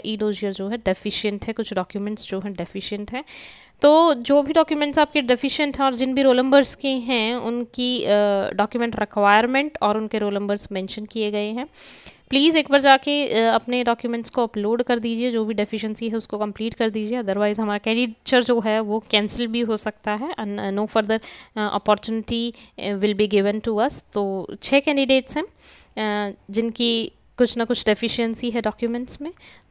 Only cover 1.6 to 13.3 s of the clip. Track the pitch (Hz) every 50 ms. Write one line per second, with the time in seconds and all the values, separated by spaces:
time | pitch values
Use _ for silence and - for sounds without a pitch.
1.6 | 220 - 202 185 180 - - 202 202 208 214 202 - - - 190 185 202 190 175
2.6 | 175 - - 196 - - 208 202 208 - 240 262 302 - - - - - - -
3.6 | - _ _ _ - 294 302 320 339 339 285 240 233 - 277 294 277 277 311 330
4.6 | 311 - 320 294 294 294 277 311 294 - - 302 254 240 247 240 - 269 - -
5.6 | 302 285 262 - 277 269 247 226 262 262 254 277 269 269 247 254 262 269 269 285
6.6 | 262 - - - - 262 269 254 233 247 254 233 220 226 240 247 - 226 240 240
7.6 | 240 233 - 247 247 247 254 247 - - 208 208 208 202 202 196 196 - - -
8.6 | 208 214 - 233 233 233 214 - 208 - - 208 202 202 202 214 233 247 262 269
9.6 | 285 302 - - - 208 208 214 220 208 - 214 208 202 202 202 202 202 202 202
10.6 | - - 202 190 190 190 - 214 214 208 - 226 214 208 208 208 208 208 220 247
11.6 | 277 - _ - - - - - - - - _ _ _ - 277 285 330 320 311
12.6 | 285 - 277 277 262 277 269 269 - 294 285 294 285 -